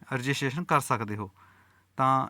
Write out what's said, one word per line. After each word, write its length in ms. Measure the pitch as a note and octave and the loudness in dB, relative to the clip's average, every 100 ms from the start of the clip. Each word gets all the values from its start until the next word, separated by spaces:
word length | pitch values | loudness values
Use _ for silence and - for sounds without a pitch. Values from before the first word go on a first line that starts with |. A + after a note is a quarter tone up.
| - | -8
ਰਜਿਸਟ੍ਰੇਸ਼ਨ 520 | C3 B2+ C#3 C#3 C#3 | -4 -2 -2 -2 -2
ਕਰ 160 | F3+ D3+ | 2 2
ਸਕਦੇ 340 | - A#2+ G#2+ G#2 | 2 -2 -2 -6
ਹੋ। 140 | G2+ _ - - _ _ _ - | -8 _ -20 -20 _ _ _ 0
ਤਾਂ 300 | C3 C3 | 2 2